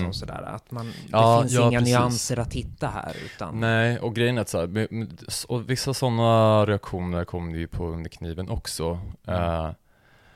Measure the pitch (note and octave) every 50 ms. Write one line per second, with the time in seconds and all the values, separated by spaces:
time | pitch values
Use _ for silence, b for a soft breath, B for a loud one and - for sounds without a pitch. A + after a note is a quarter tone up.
0 | F#2 F2 - - - - - - - - - A2 - _ B2 A#2+ A#2 A#2 - -
1 | - - - A2 A2+ A2+ A#2 A#2 C3 A#2+ B2 A#2+ A#2+ A#2+ A#2+ A#2+ A#2+ A#2+ B2 B2
2 | B2 B2 A#2+ A2+ - - B2+ A#2 A#2 - - B2+ A2+ - - - D3 B2 G2+ G2+
3 | - D#2 - - - - - - G2+ E2 - A2 A2+ A2+ A2+ A2+ A2+ A#2+ A#2+ -
4 | - A#2 G#2+ A2 A#2+ A#2+ B2 A#2 G2+ - - F2+ E2+ F2 F#2+ A2 A2 - - A2+
5 | A2 - - - - - - - - - B2 A#2+ G#2+ - C3 B2 - C#3 B2+ -
6 | C3+ B2 A#2 A#2 A#2 A#2 A2+ A2+ A2 A2 G#2+ G#2+ G#2 G#2 G#2 G2+ - - - F#2
7 | F2+ F2+ F2 E2+ F2 - - F2 F2 E2+ E2 E2 E2 - - - F2 E2 E2 E2
8 | D#2+ D#2 - - F2 E2+ E2 E2+ F#2+ - G2 D#2+ - - - - D#2+ E2 F2 F2+
9 | G2 G2 - - _ - F2+ F2+ F2 E2+ E2 E2 D#2+ D#2 - - b b b b
10 | b b b b b b b